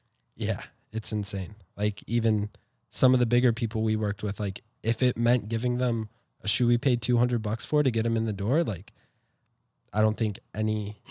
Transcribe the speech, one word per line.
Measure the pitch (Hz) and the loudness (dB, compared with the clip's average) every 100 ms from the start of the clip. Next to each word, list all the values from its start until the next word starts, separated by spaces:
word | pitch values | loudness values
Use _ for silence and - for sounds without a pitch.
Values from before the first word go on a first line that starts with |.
| _ _ _ - | _ _ _ -6
Yeah, | 104 101 - _ _ | -4 -4 -8 _ _
it's | 110 - | -8 -4
insane. | 107 101 98 90 - - - | -2 -2 -4 -6 -12 -14 -2
Like, | 107 - - | -2 -2 -4
even | 117 110 107 104 - _ _ _ | 0 2 2 -2 -8 _ _ _
some | - 127 | 2 4
of | 127 | 4
the | 120 | 2
bigger | 120 123 | 2 2
people | 113 113 110 | 0 -2 -2
we | 110 107 | 0 0
worked | 104 98 | -2 -2
with, | 104 98 | -4 -4
like, | 101 92 _ _ | -4 -6 _ _
if | 113 113 | -2 0
it | 127 120 | 0 2
meant | 117 123 107 | 2 2 0
giving | 113 123 123 | -4 -2 -2
them | 127 117 107 _ _ _ | -2 -2 -6 _ _ _
a | 107 | -2
shoe | - 120 | 2 2
we | 120 | 2
paid | 135 120 | 2 0
two | - 120 | 2 2
hundred | 123 117 | 2 0
bucks | 107 110 - | -2 -4 -2
for | 147 | 0
to | 143 | 2
get | 113 113 | 0 0
'em | 113 | 0
in | 113 | -2
the | |
door, | 98 101 151 | -2 0 0
like, | 120 85 - _ _ _ _ _ _ _ _ _ _ | 0 -4 -10 _ _ _ _ _ _ _ _ _ _
I | 104 | 0
don't | 110 104 | 2 2
think | 107 95 _ | -2 -4 _
any | 107 107 107 101 107 - | -4 -2 -2 -6 -10 -18